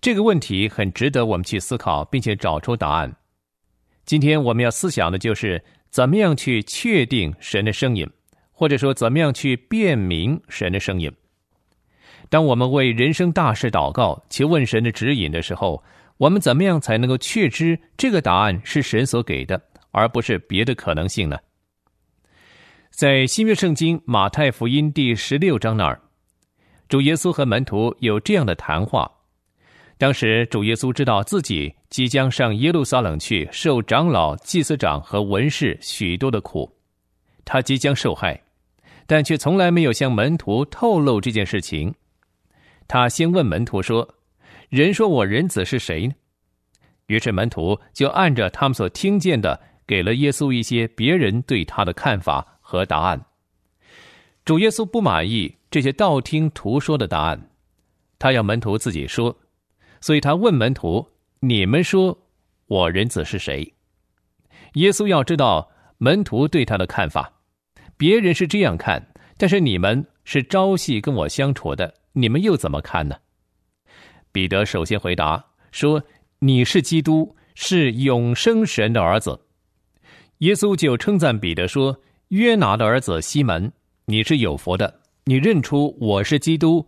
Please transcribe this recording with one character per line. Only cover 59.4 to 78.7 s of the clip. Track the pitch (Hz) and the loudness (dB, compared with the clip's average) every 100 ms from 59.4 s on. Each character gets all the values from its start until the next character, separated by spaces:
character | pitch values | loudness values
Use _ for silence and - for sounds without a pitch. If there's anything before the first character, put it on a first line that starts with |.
| _ _ _ _ _ _ | _ _ _ _ _ _
所 | - | 0
以 | 151 | 0
他 | - | 2
问 | 160 226 | 2 2
门 | 151 113 | 4 2
徒 | 135 87 90 - _ _ _ | 0 -2 -2 -4 _ _ _
：“你 | 127 113 | 0 2
们 | 92 135 | 4 2
说 | 175 190 185 175 _ _ _ _ _ | 2 2 2 -2 _ _ _ _ _
我 | 98 87 | 0 2
人 | 90 113 | 0 -2
子 | - | -2
是 | 78 98 | -6 -6
谁？” | - 69 76 _ _ _ _ _ _ _ _ _ - | -6 -8 -8 _ _ _ _ _ _ _ _ _ -10
耶 | 147 190 | 2 2
稣 | 196 208 | 2 2
要 | 170 | 2
知 | 131 | 2
道 | 165 127 85 - _ _ _ | 2 2 2 -2 _ _ _
门 | 117 190 | 2 2
徒 | 202 107 147 | 0 0 0
对 | 165 | 0
他 | 117 104 | 0 -2
的 | 90 | -2
看 | - 85 | -2 -2
法， | 76 69 _ _ _ _ _ - _ | -2 -6 _ _ _ _ _ -20 _
别 | 147 220 | 2 4
人 | 190 | 4
是 | 165 175 | 0 0
这 | 208 | 0
样 | 170 82 | 0 0
看， | - 82 - - _ - | -2 -4 -6 -20 _ -2
但 | 190 | 0
是 | 196 | 2
你 | 156 92 | 2 2
们 | 95 120 156 _ | 0 0 -4 _
是 | - 147 | -4 -4
朝 | 120 190 190 185 | 0 0 2 0
夕 | - 117 | -2 -4
跟 | 104 | -2
我 | 127 73 | -2 -2
相 | - 139 | -2 -2
处 | 135 82 | -2 -4
的， | 69 90 _ _ | -4 -6 _ _
你 | - 117 | -2 0
们 | 131 | 2
又 | 208 | 2
怎 | 175 - | 0 0
么 | 71 | -6
看 | - 85 73 | -4 -4 -4
呢？ | 67 _ _ _ _ _ _ _ - - _ _ | -8 _ _ _ _ _ _ _ -20 -20 _ _
彼 | 98 92 | -4 -2
得 | 95 107 | 0 0
首 | 98 | -2
先 | 80 107 | -2 -2
回 | 90 87 | -2 -2
答 | 78 80 - _ _ | 0 -2 -6 _ _
说 | - 147 151 - _ _ _ | -2 0 0 -4 _ _ _
：“你 | 135 131 | 2 4
是 | 123 196 | 4 2
基 | - 165 | 2 0
督， | 147 156 160 _ _ | 2 0 0 _ _
是 | - - 180 143 | -12 -2 2 2
永 | 113 135 120 120 | 2 0 2 0
生 | 120 - 226 | 0 2 2
神 | 220 | 0